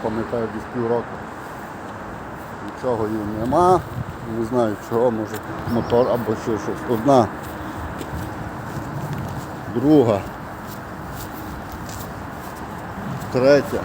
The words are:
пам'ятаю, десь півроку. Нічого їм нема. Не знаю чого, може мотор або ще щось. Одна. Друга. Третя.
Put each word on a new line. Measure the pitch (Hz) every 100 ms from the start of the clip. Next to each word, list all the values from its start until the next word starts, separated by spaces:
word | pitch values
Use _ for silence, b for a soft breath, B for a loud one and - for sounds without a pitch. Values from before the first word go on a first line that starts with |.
пам'ятаю, | 113 110 104 120 110
десь | 104 -
півроку. | 123 117 117 - - - - - - - - - - - - - - - - 101
Нічого | - 131 113 107
їм | 110 104 107
нема. | 120 151 180 180 - - - - 117 113
Не | 113
знаю | 123 113 98 -
чого, | 113 123
може | 110 104 104 - - -
мотор | 117 - 120 127
або | 123 110 107
ще | -
щось. | 107 - 92 -
Одна. | 113 127 135 101 - - - - - - - - - - - - - - - - - - - - - - - - 110
Друга. | 139 151 113 98 - - - - - - - - - - - - - - - - - - - - - - - - - - - - - 131 -
Третя. | 131 135 143 120 110